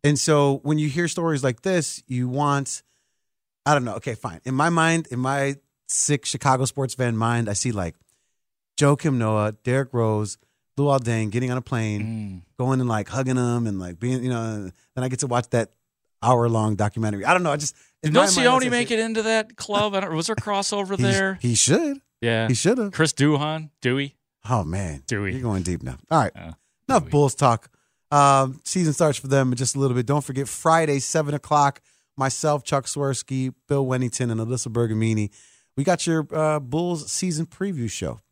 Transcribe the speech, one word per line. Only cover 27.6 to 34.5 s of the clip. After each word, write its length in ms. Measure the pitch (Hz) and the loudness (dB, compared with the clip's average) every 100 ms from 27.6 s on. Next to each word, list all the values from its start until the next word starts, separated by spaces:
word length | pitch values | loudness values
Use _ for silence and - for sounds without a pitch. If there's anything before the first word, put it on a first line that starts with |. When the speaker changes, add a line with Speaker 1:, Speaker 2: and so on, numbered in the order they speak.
| - _ _ _ _ | -4 _ _ _ _
Speaker 1:
Um, 480 | 143 139 139 131 131 | 6 6 6 2 -4
season 280 | - 185 165 | -6 0 0
starts 240 | 139 160 139 | 2 2 0
for 80 | 135 | 0
them 220 | 139 127 | 2 2
in 40 | 123 | 0
just 160 | 127 139 | -2 0
a 20 | |
little 160 | 135 123 | 0 0
bit. 100 | 120 | 0
Don't 180 | 143 | -2
forget, 240 | 135 131 139 | -2 -6 -6
Friday, 500 | - 160 165 156 143 | -2 4 4 4 0
seven 340 | - 160 147 | 0 -2 -2
o'clock, 460 | 147 - 147 143 - _ _ _ - | -6 0 4 4 0 _ _ _ -4
myself, 460 | 131 - 156 147 | -4 0 0 -2
Chuck 220 | - 143 - | 0 -2 -2
Swirsky, 680 | 147 139 131 - 131 131 - _ | -4 -2 -4 -4 -4 -4 -8 _
Bill 160 | 143 | -2
Wennington, 460 | 131 127 123 - 123 | 0 0 -2 -2 -2
and 100 | 113 | -2
Alyssa 280 | 113 | -4